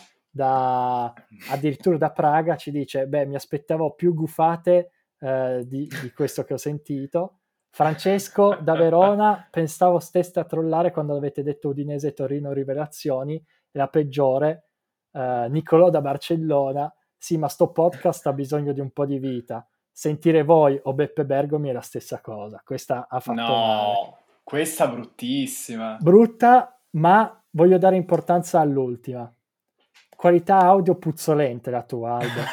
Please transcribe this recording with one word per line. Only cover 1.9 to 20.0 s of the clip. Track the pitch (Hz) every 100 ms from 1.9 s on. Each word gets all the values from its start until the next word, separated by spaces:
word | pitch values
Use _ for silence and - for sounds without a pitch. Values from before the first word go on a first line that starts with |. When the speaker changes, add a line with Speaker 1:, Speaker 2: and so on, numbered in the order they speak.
| 160
Speaker 1:
da | 156
Praga, | - 156 151 165 160
ci | -
dice: | 143 135 135 135
"Beh, | 147 139
mi |
aspettavo | 139 - 147 - 160 156
più | - 175
gufate, | 160 160 - 165 165 180 180 175 _ _ _
eh, | 135 131 127 127
di, | 127 135 151
di | 135 127
questo | - 139 -
che | 135
ho | 131
sentito." | 151 147 - 139 139 170 180 _ _ _ _
Francesco | - 156 160 190 196 196 - 202 190
da | 156
Speaker 2:
<laughs> | 165
Speaker 1:
Verona: | 165 165 196 208 214 190 -
"Pensavo | 170 156 - 180 175
steste | 170 180 170 180
a |
trollare | 160 160 160 160 175
quando | 165 147 143
avete | 143 147
detto | 143 143 147
Udinese | 139 143 147 147
e |
Torino | 139 135 143 143
rivelazioni, | 139 135 139 151 - 151 131 139 160 - _ _
la | 143 139
peggiore." | 160 147 135 135 135 151 165 _ _ _ _ _
Eh, | 147 127 123 120
Nicolò | 151 151 165 180
da | 160
Barcellona: | 139 139 - 170 160 143 135 139 151 - _ _
"Sì, | - 160
ma | 147
sto | - 165
podcast | 165 170 131 180 160 147
ha |
bisogno | 139 135 147 147
di | 139
un | 139
po' | - 143
di | 139
vita. | 135 123 120 117 - _ _
Sentire | -